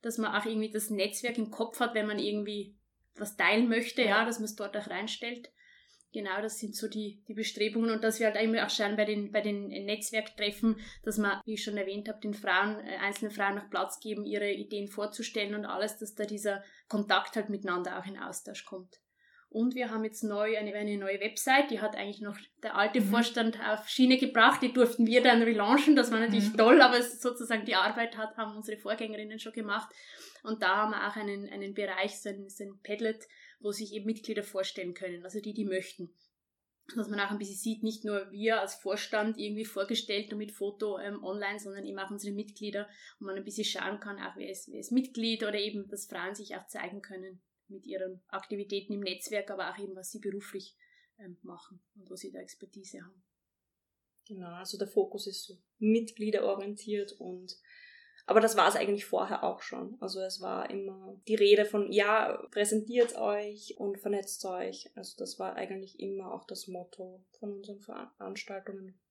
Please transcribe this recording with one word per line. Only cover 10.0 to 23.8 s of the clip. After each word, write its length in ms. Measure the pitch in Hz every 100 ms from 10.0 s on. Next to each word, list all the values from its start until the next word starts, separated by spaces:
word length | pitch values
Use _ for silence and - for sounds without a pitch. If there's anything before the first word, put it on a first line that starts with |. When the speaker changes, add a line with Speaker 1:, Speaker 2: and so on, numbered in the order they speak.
| 208 220 214 - 208 208 226 214 - -
Speaker 1:
dass 160 | - 214
wir, 220 | 202 196
wie 100 | -
ich 80 | 214
schon 120 | - 208
erwähnt 320 | 190 202 208
habe, 120 | 214
den 140 | 214
Frauen, 440 | 208 - 185 208 214
äh, 160 | 214 190
einzelnen 320 | 196 202 214
Frauen 240 | 208 196 202
noch 140 | -
Platz 280 | 180 190 -
geben, 240 | - 101
ihre 260 | 104 104 101
Ideen 360 | 101 202 208 202
vorzustellen 680 | 202 208 208 226 - 202
und 100 | 214
alles, 320 | 208 - 208 214
dass 160 | 214
da 100 | -
dieser 380 | 208 208 208 196 196 - _
Kontakt 480 | 208 208 190 - -
halt 140 | 208
miteinander 480 | 202 196 180 180 185
auch 80 | 185
in 120 | 196
Austausch 460 | - 185 - 202
kommt. 360 | - 190 185 - _ _ _ _ _
Und 280 | 220 240 254
wir 140 | 240
haben 120 | 220
jetzt 220 | 220 220
neu 320 | 220 208 214 220
eine, 160 | 208
eine 240 | 202 208 202
neue 220 | 196 196
Website, 500 | 208 - - 269 294
die 100 | 220
hat 140 | 214
eigentlich 260 | - 202 208
noch 160 | 208 202 - _
der 100 | 220 -
alte 240 | 208 247
Speaker 2:
Mhm. 100 | 196
Speaker 1:
Vorstand 480 | 233 233 - 226 220
auf 240 | - 214